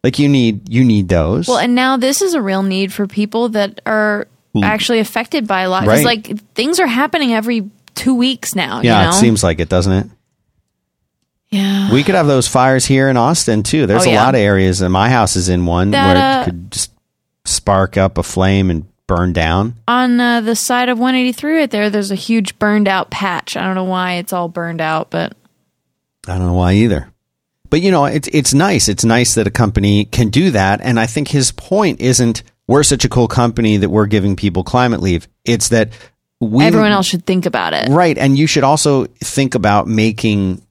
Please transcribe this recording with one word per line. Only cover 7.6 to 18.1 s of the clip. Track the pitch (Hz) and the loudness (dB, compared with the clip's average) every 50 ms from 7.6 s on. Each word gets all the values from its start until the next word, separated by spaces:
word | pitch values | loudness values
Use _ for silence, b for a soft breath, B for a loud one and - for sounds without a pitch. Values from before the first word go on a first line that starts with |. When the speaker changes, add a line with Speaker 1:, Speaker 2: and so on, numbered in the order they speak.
| 190 208 _ _ _ - _ | -4 -6 _ _ _ -16 _
Speaker 2:
two | - - 262 262 | -4 -2 0 0
weeks | 240 240 262 262 240 - - - | 2 0 0 -2 -4 -8 -6 -4
now, | 196 170 127 98 120 - | -4 -4 -4 -4 -2 2
Speaker 1:
Yeah, | 120 113 107 | 2 4 4
Speaker 2:
you | 95 165 | 4 4
know? | 175 190 | 4 4
Speaker 1:
it | |
seems | 214 - 113 98 98 | 4 4 4 2 2
like | 90 82 80 | 0 0 0
it, | 85 78 | 0 0
doesn't | 92 90 87 95 92 | 0 0 2 2 0
it? | 95 98 - - _ _ _ _ _ _ _ _ _ _ _ _ _ _ _ _ _ _ _ _ _ _ _ _ _ _ _ | 0 -2 -4 -10 _ _ _ _ _ _ _ _ _ _ _ _ _ _ _ _ _ _ _ _ _ _ _ _ _ _ _
Speaker 2:
Yeah. | - 196 196 196 196 196 196 196 | -4 -2 0 0 0 0 2 2
Speaker 1:
We | - 135 147 | 2 2 2
could | - 190 | 2 2
have | 190 160 143 | 2 2 4
those | 143 131 117 - | 2 2 0 2
fires | - 131 127 131 135 131 - | 2 2 4 4 2 2 2
here | - 139 135 135 135 | 2 2 2 4 2
in | 131 123 | 2 2
Austin, | 117 135 170 160 - - 113 107 104 | 2 2 0 0 0 0 0 0 0
too. | - - 156 143 | 0 0 0 2
There's | 90 101 - 185 | 2 2 2 4
Speaker 2:
Oh, | 180 | 2
Speaker 1:
a | 113 | 2
Speaker 2:
yeah. | 107 110 | 4 2
Speaker 1:
lot | 131 135 | 2 2
of | 123 | 2
areas, | 104 101 101 95 95 92 92 90 | 2 4 4 4 2 2 2 0
and | 95 90 | 0 0
my | 92 92 101 120 | 2 2 2 2
house | 131 123 107 92 - | 2 2 2 0 0
is | 92 85 90 | -2 0 0
in | 90 90 87 | 0 0 0
one | 85 85 87 92 101 | 0 0 0 0 0
Speaker 2:
That, | - 277 277 - - | 0 2 2 4 4
Speaker 1:
where | - 269 | 4 2
Speaker 2:
uh, | 269 269 262 | 2 0 -2
Speaker 1:
it | 247 | -2
could | - 175 85 87 - | -4 -6 -8 -12 -12
just | - - - - _ _ _ _ _ _ _ _ _ _ _ | -8 -10 -10 -10 _ _ _ _ _ _ _ _ _ _ _
spark | - - - - - 101 95 95 95 - 98 | -8 -8 -4 0 0 2 2 2 0 0 0
up | 95 95 | 0 0